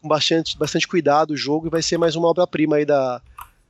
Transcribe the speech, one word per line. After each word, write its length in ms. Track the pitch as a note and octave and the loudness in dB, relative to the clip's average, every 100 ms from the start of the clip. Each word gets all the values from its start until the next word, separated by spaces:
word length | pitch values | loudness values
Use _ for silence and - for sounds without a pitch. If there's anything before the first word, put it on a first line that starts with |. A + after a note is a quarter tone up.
com 60 | D#3 | 0
bastante, 480 | D3+ - E3 D#3 - | 0 2 0 0 -6
bastante 320 | D3 E3+ - | -4 -2 -2
cuidado 440 | F#3 C#3+ D3 D#3 | 0 2 2 2
o 60 | C#3+ | -2
jogo 280 | B2 D3+ D#3+ | -2 -4 -2
e 40 | |
vai 100 | E3 | -4
ser 160 | D#3 E3+ | -2 0
mais 180 | E3+ D#3+ | 0 2
uma 120 | E3+ | 0
obra-prima 480 | E3 F3+ D#3+ D#3 D3+ | 2 0 0 2 2
aí 100 | D3 | 2
da, 360 | C#3+ C3 B2 _ - - _ | 2 0 -6 _ -20 -20 _